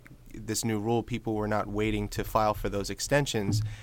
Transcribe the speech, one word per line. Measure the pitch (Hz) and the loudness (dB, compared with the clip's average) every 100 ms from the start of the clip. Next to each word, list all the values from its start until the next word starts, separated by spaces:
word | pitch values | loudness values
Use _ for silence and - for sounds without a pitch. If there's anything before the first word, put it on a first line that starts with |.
| - - - | -14 -20 -16
this | - 107 107 113 | -10 -4 -2 0
new | 107 | 0
rule, | 110 117 | 2 0
people | 110 117 113 107 | 0 -4 -2 0
were | 107 | 2
not | 104 101 | 0 0
waiting | 104 107 107 104 | 0 0 0 -2
to | - | -4
file | - 113 107 | 0 2 2
for | 104 104 | 2 -2
those | 101 98 | -2 -4
extensions, | 95 - 143 135 110 101 107 107 - | -4 2 2 2 0 2 2 2 -6